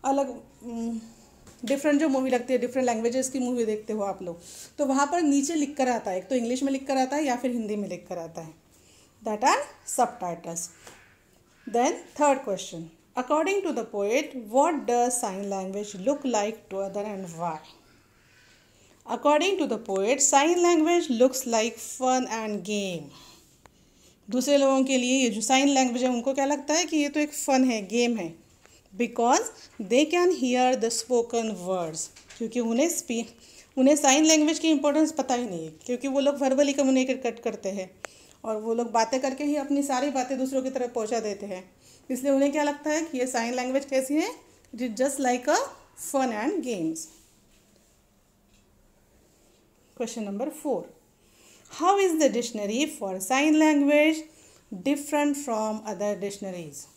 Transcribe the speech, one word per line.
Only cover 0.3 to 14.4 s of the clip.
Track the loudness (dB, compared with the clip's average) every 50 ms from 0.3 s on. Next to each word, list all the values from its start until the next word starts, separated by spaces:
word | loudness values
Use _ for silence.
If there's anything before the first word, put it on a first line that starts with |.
| -6 -14 -18 -20 -20 -18 -14
उम, | -12 -8 -6 -6 -6 -6 -6 -10 -12 -20 -20 -20 -20 -20 -20 -20 -20 -16 -12 -2
डिफरेंट | -2 -2 0 2 2 2 4
जो | 2 2
मूवी | 2 0 0 0
लगती | 0 0 0 0
है, | 0 0
डिफरेंट | 0 0 -2 0 0
लैंग्वेजेस | 0 0 0 0 0 0 0 -2 -2
की | -2 -4
मूवी | -2 -2 -2 -2 0
देखते | -2 -2 -4 -4 -6
हो | -4 -4
आप | -2 -4 -4 -6
लोग, | -8 -10 -10 -12 -14 -20 -20 -20 -20 -18 _ -2
तो | 0
वहाँ | 0 2 2 2
पर | 2 2 2
नीचे | 2 4 4 2 2 0 0
लिख | -2 -2 -2 0
कर | -2 0 0
आता | 0 -2 -2 -4
है, | -4 -4
एक | -4 -2
तो | -2
इंग्लिश | -2 0 -2 -2 -2
में | -2 -2
लिख | -2 -4 -2
कर | -2 0 0
आता | 0 0 0
है | -2 0
या | 0 -2
फिर | -2 -2 -2
हिंदी | -2 -2 -4 -4 -4
में | -4 -4 -6
लिख | -8 -10 -10 -10
कर | -10 -10
आता | -10 -10 -12 -14
है, | -14 -14 -18 _ _ _ _ _ _ _ _ _ _ _ _ _
that | -6 -6 -4 2 2
are | 2 2 2 0 -8 -14 -18 _ -6 0 0
subtitles। | 0 0 0 -8 -8 -8 -8 -8 -10 -10 -10 -10 -10 -12 -14 -20 -20 -20 -20 -20 -20 _ _ _ _ _ _ _ _ _ _ _ _
Then | -2 0 2 2 2 0 -4 -10 -16 -2
third | 2 4 4 4 2 0
question, | -4 -6 -6 -6 -10 -10 -12 -12 -12 -16 _ _ _ _
according | -6 -2 0 0 2 2 2 0 -2
to | -2 -2
the | -4 -4 -6
poet, | -6 -4 -4 -2 0 0 0 -2 -4 -10 -12